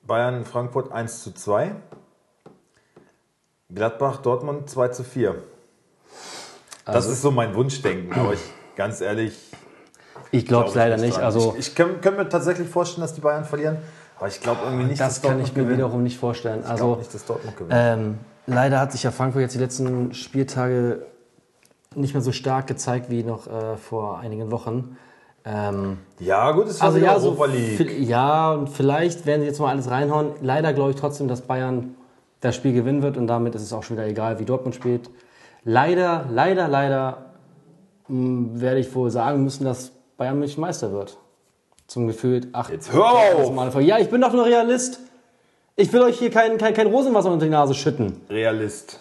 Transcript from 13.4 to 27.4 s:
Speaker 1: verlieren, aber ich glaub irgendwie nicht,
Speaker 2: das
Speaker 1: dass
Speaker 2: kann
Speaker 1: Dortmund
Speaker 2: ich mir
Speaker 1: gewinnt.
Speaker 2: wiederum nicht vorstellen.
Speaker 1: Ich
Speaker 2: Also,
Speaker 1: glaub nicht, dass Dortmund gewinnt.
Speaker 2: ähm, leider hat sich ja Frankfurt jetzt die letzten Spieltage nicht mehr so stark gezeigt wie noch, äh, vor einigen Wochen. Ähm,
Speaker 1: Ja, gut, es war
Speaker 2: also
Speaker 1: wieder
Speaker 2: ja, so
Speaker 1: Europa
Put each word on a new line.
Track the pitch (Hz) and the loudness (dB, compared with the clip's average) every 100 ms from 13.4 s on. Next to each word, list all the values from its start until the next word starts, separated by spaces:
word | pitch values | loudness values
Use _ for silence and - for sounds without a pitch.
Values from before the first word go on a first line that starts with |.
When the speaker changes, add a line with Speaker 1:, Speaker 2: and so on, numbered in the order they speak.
Speaker 1:
verlieren, | 151 147 151 156 - - - - | -4 -4 -4 -4 -10 -20 -20 -10
aber | 98 | -10
ich | - | -6
glaub | 123 120 | -4 -4
irgendwie | 110 127 127 | -2 -2 -2
nicht, | 139 | 0
Speaker 2:
das | 131 127 | -2 0
Speaker 1:
dass | |
Speaker 2:
kann | 143 | 0
Speaker 1:
Dortmund | 131 120 | 0 -2
Speaker 2:
ich | 135 | -2
mir | |
Speaker 1:
gewinnt. | 120 127 | 0 2
Speaker 2:
wiederum | 127 123 | 0 0
nicht | 120 - | -2 -2
vorstellen. | - 120 117 110 | -4 -4 -6 -6
Speaker 1:
Ich | - | -4
Speaker 2:
Also, | 117 120 | 0 0
Speaker 1:
glaub | 117 | 0
nicht, | 113 | -4
dass | 107 - | -14 -8
Dortmund | 113 113 - | -8 -8 -12
gewinnt. | 87 120 | 0 2
Speaker 2:
ähm, | 120 113 110 107 - - - | 4 2 -2 -6 -12 -16 -2
leider | 123 135 135 | 2 2 2
hat | 135 | 0
sich | 131 | -2
ja | 127 | -4
Frankfurt | - 131 131 | -2 -2 0
jetzt | 127 123 | -2 -2
die | |
letzten | 127 123 127 127 123 | -4 -2 -4 -2 -4
Spieltage | 123 - 139 135 135 123 127 120 113 71 - _ _ _ _ _ _ _ | -6 -8 -4 -2 -2 0 0 0 -2 -8 -20 _ _ _ _ _ _ _
nicht | - 139 | -6 -2
mehr | 143 | -2
so | 123 | -2
stark | 120 - 131 135 | -2 -2 -2 -4
gezeigt | 120 - 123 123 | -6 -4 -4 -2
wie | 120 | -4
noch, | 113 110 - | -4 -8 -8
äh, | 113 110 107 | -8 -6 -8
vor | - 113 104 98 | -8 -8 -6 -8
einigen | 120 107 110 | -10 -8 -6
Wochen. | 117 - 120 123 - - _ _ _ | -6 -4 -6 -8 -14 -20 _ _ _
Ähm, | - 107 104 101 98 92 - _ | -8 -6 -4 -4 -4 -6 -12 _
Speaker 1:
Ja, | 92 98 127 | 0 2 4
gut, | 156 220 | 2 0
es | 185 | 2
war | - | 4
Speaker 2:
also | - | 6
Speaker 1:
wieder | - | 6
Speaker 2:
ja, | 196 | 6
so | 135 | 2
Speaker 1:
Europa | - | 2